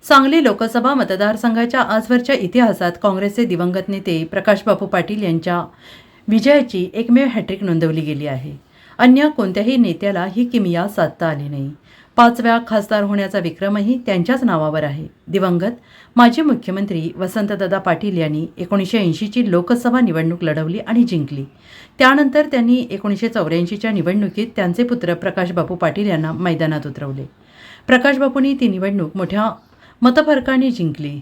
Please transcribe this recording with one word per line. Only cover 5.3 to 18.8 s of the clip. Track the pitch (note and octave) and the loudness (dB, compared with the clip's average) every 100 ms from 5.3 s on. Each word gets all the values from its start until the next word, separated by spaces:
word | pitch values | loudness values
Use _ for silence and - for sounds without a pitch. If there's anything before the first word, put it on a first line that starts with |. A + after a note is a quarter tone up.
| E3 E3 F3 E3 _ - - - _ - | -2 0 -4 -4 _ -20 -20 -20 _ 0
विजयाची | A3 A#3+ C#4+ B3 F#3+ F3+ | 2 6 4 4 -4 -4
एकमेव | G#3 A#3 A#3+ C#4 | -4 2 4 4
हॅटट्रिक | A3+ - F#3+ | -2 -6 -6
नोंदवली | G3+ E3 D#3+ D#3+ | -2 0 0 -2
गेली | D3+ D3 D3 | -4 -6 -6
आहे. | C3 C#3+ C#3+ _ _ _ - | -6 -8 -16 _ _ _ 2
अन्य | A#3+ B3+ D4+ D4+ | 6 6 4 0
कोणत्याही | G3 F#3 G#3+ C4 | -2 0 0 2
नेत्याला | A3 E3 G3+ F#3+ F#3 | 2 0 -2 -2 -4
ही | F#3+ A#3+ | -2 0
किमया | A#3+ F#3+ E3+ G3 | 0 0 0 -2
साधता | G3+ D#3+ - E3+ | -2 -2 0 -4
आली | D3 C#3+ | -4 -6
नाही. | C#3+ C#3 D3 _ - _ - | -6 -8 -10 _ -20 _ 4
पाच | A#3 A#3 | 4 6
वेळा | A#3 A#3 A#3 | 0 0 0
खासदार | A3 G#3 G#3+ | -2 0 -2
होण्याचा | G3+ G3+ F#3+ G3 | 0 -2 -2 -2
विक्रमही | E3+ E3 G3 G#3 G3+ B3+ A#3+ | -4 -4 -4 -2 0 -2 0
त्यांच्याच | F#3+ E3+ B3+ | -2 0 0
नावावर | B3 E3+ D#3 D#3 | 2 0 0 -2
आहे. | D3+ C#3 D#3+ _ - | -4 -6 -10 _ -6
दिवंगत | F#3 F#3 F3 F#3+ A#3+ _ - - - | -2 0 0 -2 -6 _ -20 -6 4
माजी | A#3+ A#3+ | 4 6
मुख्यमंत्री | D4+ A#3+ - F#3 G3+ E3+ E3 F3 | 0 0 -2 -4 -4 -4 -6 -6
वसंतदादा | F#3 A3 G3+ G3+ F#3+ F#3+ | -6 -4 -4 -4 -2 -2
पाटील | F#3+ E3 G#3 F3+ | 0 -2 -2 -2
यांनी | D#3 D3+ E3 - | -2 -2 -6 -8
एकोणीसशे | F3 G3+ | -2 -2